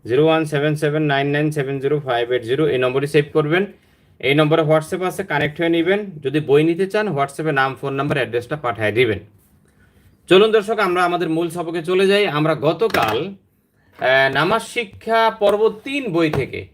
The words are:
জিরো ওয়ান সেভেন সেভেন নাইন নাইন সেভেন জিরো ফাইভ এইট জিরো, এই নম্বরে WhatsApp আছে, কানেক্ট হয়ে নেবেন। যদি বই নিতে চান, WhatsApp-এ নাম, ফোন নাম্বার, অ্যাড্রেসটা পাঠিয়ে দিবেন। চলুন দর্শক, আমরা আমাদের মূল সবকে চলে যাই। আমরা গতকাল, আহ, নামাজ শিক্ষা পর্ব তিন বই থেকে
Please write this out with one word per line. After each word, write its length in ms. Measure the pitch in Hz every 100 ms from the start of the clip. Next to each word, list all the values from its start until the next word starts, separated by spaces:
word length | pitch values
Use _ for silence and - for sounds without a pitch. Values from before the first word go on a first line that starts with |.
| 107
জিরো 180 | 127
ওয়ান 200 | 156 160
সেভেন 320 | 156 147 151 151
সেভেন 260 | 151 151
নাইন 240 | 151 139 143
নাইন 240 | 147 151
সেভেন 300 | 151 135 139
জিরো 200 | 139 151
ফাইভ 320 | 151 120 120
এইট 100 | 123
জিরো, 240 | 113 139 156
এই 1700 | 127 127 131 143 151 147 156 147 170 202 - _ _ _ _ 127
নম্বরে 280 | 147 151 160
WhatsApp 420 | 151 156 156 180
আছে, 200 | 185 180
কানেক্ট 340 | 190 147 151 151
হয়ে 100 | 170
নেবেন। 420 | 170 165 202 202 151
যদি 180 | 135 147
বই 240 | 127 143
নিতে 220 | 160 170 190
চান, 220 | 214 214
WhatsApp-এ 440 | 143 143 - 156
নাম, 220 | 139 135
ফোন 200 | 127 139
নাম্বার, 240 | 135 143 143
অ্যাড্রেসটা 380 | 113 117 113 151
পাঠিয়ে 360 | 120 107 107
দিবেন। 260 | 107 123 101 - _ _ _ _ _ _ _ _ _ -
চলুন 240 | 185 220
দর্শক, 260 | 214 196 220
আমরা 260 | 190 180
আমাদের 240 | 175 175 170
মূল 220 | 160 170
সবকে 320 | 175 165 170
চলে 240 | 160 185 190
যাই। 200 | 202 196
আমরা 280 | 147 156
গতকাল, 720 | 151 139 170 202 151 110 110 185
আহ, 1040 | 196 _ _ _ _ _ - 127 135 135
নামাজ 300 | 135 160 220
শিক্ষা 680 | 220 240 208 - 220 226 226
পর্ব 500 | 214 202 208 220 202
তিন 280 | 269 285 247
বই 180 | 165 160
থেকে 360 | 151 113 92 98